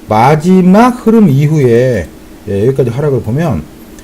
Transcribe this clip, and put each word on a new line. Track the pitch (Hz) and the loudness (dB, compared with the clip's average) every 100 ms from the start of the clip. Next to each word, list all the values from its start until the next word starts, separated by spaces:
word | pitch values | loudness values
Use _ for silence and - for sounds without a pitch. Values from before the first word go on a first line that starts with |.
| - | -4
마지막 | 107 123 156 170 185 180 190 247 240 - | 0 2 0 2 2 4 4 2 0 0
흐름 | 226 202 | 2 2
이후에, | 135 147 156 127 117 131 113 80 - - - - | 2 0 0 2 2 0 -2 -6 -14 -20 -20 -8
예, | 98 110 | -2 -2
여기까지 | 135 123 | -2 -4
하락을 | 110 151 131 | -4 -4 -4
보면, | 101 127 170 92 - - - - | -4 -4 -4 -6 -10 -20 -20 -20